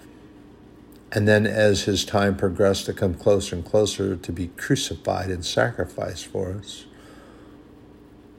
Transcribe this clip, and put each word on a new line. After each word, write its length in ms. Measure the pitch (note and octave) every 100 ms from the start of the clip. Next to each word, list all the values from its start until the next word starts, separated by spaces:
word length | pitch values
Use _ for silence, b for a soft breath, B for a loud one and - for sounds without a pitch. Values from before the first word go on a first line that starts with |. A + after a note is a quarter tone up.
| B B B - - - - - - - -
And 160 | A2 G#2
then 160 | G#2+ G#2+
as 360 | G#2+ G#2+ F#2+
his 200 | - F#2+
time 320 | - G2+ G2+ F#2
progressed 520 | G2 F2 G2 F#2+ -
to 60 |
come 200 | - G2
closer 420 | E2+ A2 G2+ - F2+
and 80 |
closer 540 | E2 G#2+ G2+ - G2 F2
to 140 | -
be 140 | F2 F2
crucified 840 | - - C3+ - D#2+ - F#2+ F#2
and 160 | F2 F2
sacrificed 800 | A#2 A#2+ A2+ F2 - G2 - -
for 260 | G2+ F#2
us, 340 | G2+ - - - B B B B B B B B - - - - - -